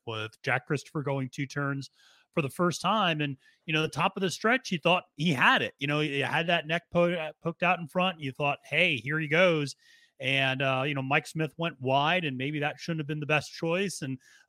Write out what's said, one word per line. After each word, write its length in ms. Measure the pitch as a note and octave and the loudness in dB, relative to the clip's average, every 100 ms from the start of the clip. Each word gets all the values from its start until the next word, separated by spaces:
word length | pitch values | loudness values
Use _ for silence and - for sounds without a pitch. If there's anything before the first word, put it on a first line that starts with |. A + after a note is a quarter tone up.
| - | -8
with 240 | A2 G#2+ - | -6 -6 -6
Jack 240 | - B2 - | -2 -2 0
Christopher 360 | D3 - D#3+ | -6 -4 -8
going 280 | C#3+ C#3 C3 | -4 -4 -4
two 140 | - C#3 | -6 -8
turns 440 | C#3+ C#3 C#3 C3+ _ _ _ _ | -4 -4 -4 -8 _ _ _ _
for 80 | - | -4
the 80 | C3+ | -2
first 320 | - F3 - | 0 0 0
time. 400 | F3+ A3 F#3 D#3 | 0 2 2 0
And, 160 | D3 C3+ _ _ | -2 -4 _ _
you 80 | - | -2
know, 80 | D#3 | 0
the 80 | D#3 | 0
top 240 | D#3 F#3+ - | 0 -2 0
of 20 | |
the 100 | F#3 | -2
stretch, 380 | - A3 B3+ - | 0 0 0 0
he 80 | F3 | 0
thought 280 | E3+ F3+ - - | 2 2 0 -2
he 160 | E3 | 0
had 300 | C3 G3+ C4 | 4 4 4
it. 100 | A2+ - | 2 -4
You 80 | C#3+ | -2
know, 140 | D3 | 0
he 200 | D3+ C#3 | 0 0
had 280 | B2+ D3+ E3+ | 0 0 0
that 180 | E3+ D3+ | 0 0
neck 160 | E3+ - | -4 0
po-, 220 | F3 F3 | 2 2
uh, 180 | F3 D#3 - | 2 -6 -8
poked 200 | E3 E3 | -8 -2
out 160 | F3 F3 | 0 0
in 100 | D#3+ | -2
front. 320 | F#3 F#3 E3 | -2 -2 -2
You 100 | C#3 | -8
thought, 280 | - C#3+ C#3 - | -2 -2 -2 -2
"Hey, 280 | D3 F3+ C3+ | 2 2 2
here 220 | A#2 D#3 | -2 -4
he 80 | D#3 | 2
goes." 480 | D#3 F#3 D#3 C#3+ - _ - _ - | 4 6 4 0 -6 _ -20 _ -8
And, 400 | C3 C3+ C3+ C3 | 0 2 2 0
uh, 220 | C#3 C3 C#3+ | 0 0 0
you 80 | |
know, 80 | C#3+ | -2
Mike 240 | C3+ D3 - | 0 0 0
Smith 260 | D#3+ D#3 - | -4 -4 -2
went 240 | E3 - | -6 -4
wide, 440 | C3 C3+ D3 F#3 | 0 2 4 0
and 140 | D#3 B2+ | -2 -4
maybe 220 | C#3 D3+ | -4 -2
that 180 | D3 C#3 | -4 -6
shouldn't 220 | - D#3+ | -6 -6
have 80 | D3 | -4
been 100 | D3+ | -6
the 80 | C#3+ | 0
best 260 | D3+ - | 0 -2
choice. 500 | - E3 F3 G3 - | -6 -2 0 -2 -4
And, 160 | C3 C3 _ - | -6 -8 _ -20